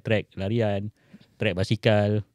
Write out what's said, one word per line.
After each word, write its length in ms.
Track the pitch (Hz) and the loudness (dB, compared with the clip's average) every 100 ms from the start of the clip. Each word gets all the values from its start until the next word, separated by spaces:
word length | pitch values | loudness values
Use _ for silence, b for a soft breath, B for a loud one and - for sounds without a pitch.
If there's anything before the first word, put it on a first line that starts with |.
| - | 0
track 240 | 104 - - | -2 -2 -8
larian, 560 | 98 117 107 101 104 _ b b b _ | -4 0 0 -2 -6 _ b b b _
track 160 | 107 90 | -2 -2
basikal 640 | 98 113 117 104 104 104 - | -2 0 2 4 2 0 -4